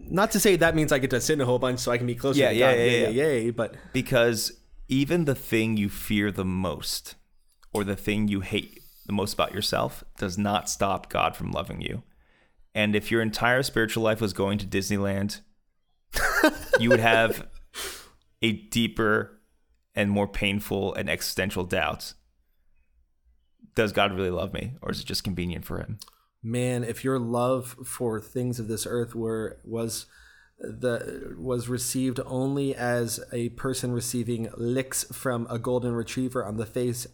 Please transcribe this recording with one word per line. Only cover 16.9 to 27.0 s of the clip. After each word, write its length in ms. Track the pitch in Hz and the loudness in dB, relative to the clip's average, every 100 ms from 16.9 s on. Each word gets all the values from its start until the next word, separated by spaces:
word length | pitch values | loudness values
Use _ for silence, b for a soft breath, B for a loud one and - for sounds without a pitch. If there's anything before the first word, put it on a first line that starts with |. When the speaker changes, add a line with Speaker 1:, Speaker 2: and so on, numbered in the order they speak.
| 120 | 6
Speaker 2:
have 460 | 113 113 113 - - - - B B B B B _ _ | 6 6 4 0 -10 -16 -16 B B B B B _ _
a 100 | 113 | 0
deeper 840 | 104 - 117 113 - 110 110 113 - _ _ _ _ _ | 0 -2 0 2 2 2 2 0 -8 _ _ _ _ _
and 160 | - 101 | 0 2
more 160 | 101 101 | 2 2
painful 680 | - 101 101 - 101 98 | 0 0 0 -2 -2 -2
and 140 | - 98 | -2 -2
existential 560 | 82 - - 95 95 | -2 -2 -2 -2 -2
doubt. 500 | 90 92 78 78 - - _ _ _ _ _ _ _ _ _ _ _ _ _ _ - | -2 0 0 -4 -10 -16 _ _ _ _ _ _ _ _ _ _ _ _ _ _ -6
Does 180 | - 110 | 0 0
God 200 | 95 101 | 2 2
really 160 | 92 92 | 2 -2
love 220 | 87 98 | -2 -4
me, 200 | - - 131 | -6 -8 -8
or 80 | - | -6
is 100 | - | -6
it 60 | - | -4
just 160 | - | -4
convenient 420 | - 87 87 85 | -4 -2 -4 -4
for 140 | - 87 | -6 -8
him? 200 | 82 107 B B B _ | -6 -10 B B B _
Speaker 1:
Man, 420 | 117 120 123 123 | -6 -2 0 0
if 200 | 117 110 | -2 -4